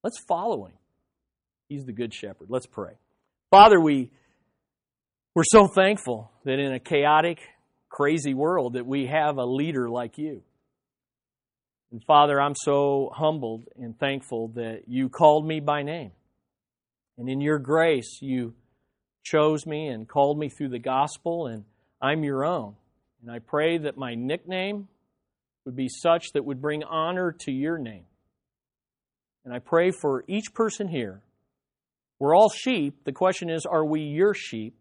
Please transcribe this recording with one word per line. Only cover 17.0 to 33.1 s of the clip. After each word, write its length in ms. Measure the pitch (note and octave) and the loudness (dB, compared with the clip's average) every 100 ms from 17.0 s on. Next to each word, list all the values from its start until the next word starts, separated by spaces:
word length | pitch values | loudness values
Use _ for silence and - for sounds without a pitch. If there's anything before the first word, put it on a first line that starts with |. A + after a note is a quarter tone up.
| _ - | _ -12
And 140 | B2 | -8
in 100 | C3+ | -4
your 180 | D3 D3+ | -2 -2
grace, 600 | B2+ D#3+ E3 C#3 A2+ - | 0 2 2 0 -4 -14
you 320 | C3+ B2+ A#2 - _ _ _ _ _ _ | -6 -4 -6 -12 _ _ _ _ _ _
chose 440 | - D#3+ D3+ D#3 D#3+ | -2 2 2 0 -4
me 220 | D3+ D#3 | -8 -8
and 200 | A2+ A2 | -10 -6
called 300 | C#3+ C#3+ D3 | 0 0 0
me 100 | D3 | -6
through 220 | - C#3 | -6 -8
the 80 | B2 | -6
gospel, 680 | B2+ C3 C#3+ - E3+ E3+ C#3+ | -4 -2 -2 -4 -6 -6 -6
and 180 | A2 G#2 _ _ _ | -10 -16 _ _ _
I'm 240 | C3+ D#3 | -2 -2
your 200 | D3 C3+ | -2 -2
own. 300 | D3+ F3 G#2+ G#2+ _ _ _ _ | -2 -4 -8 -16 _ _ _ _
And 80 | A#2 | -16
I 80 | A#2 | -16
pray 380 | A2+ D3 D#3+ E3+ | _ 0 0 0
that 200 | D3 C3+ | -4 -8
my 160 | B2+ | -8
nickname 720 | A#2 B2+ E3+ E3+ F#3 G3 G#3 G3 _ _ _ _ _ _ _ | -6 -6 -6 -6 -6 -6 -8 -12 _ _ _ _ _ _ _
would 120 | - B2+ | -14 -8
be 120 | C3 | -8
such 400 | - E3+ E3 - | -2 0 0 0
that 120 | D3 | -6
would 180 | C3 C3 | -6 -6
bring 200 | D3 D3+ | -6 -6
honor 540 | D3+ D#3+ D#3+ F3+ F3+ E3 | -6 -4 -4 -4 -4 -6
to 120 | - | -8
your 240 | C3 D3 E3 | -6 -4 -6
name. 280 | A#2+ G2+ E2+ _ _ _ _ _ _ _ _ _ _ _ _ _ | -8 -14 -20 _ _ _ _ _ _ _ _ _ _ _ _ _
And 80 | B2 | -14
I 60 | B2 | -14
pray 320 | - E3 F3+ | 0 2 2
for 340 | F3 D3+ C3 - | 0 -2 -2 -4
each 280 | G3+ G#3+ | -8 -8
person 340 | - A3 - G3 | -2 -2 -2 -6
here. 320 | D#3+ G#2+ F#2+ _ _ _ _ _ _ _ _ _ _ | -4 -6 -10 _ _ _ _ _ _ _ _ _ _
We're 160 | C#3 | 4
all 140 | E3+ G#3+ | 6 6
sheep. 560 | G#3+ C4 A#3+ C#3+ - | 2 -2 0 -2 -6
The 80 | - | -10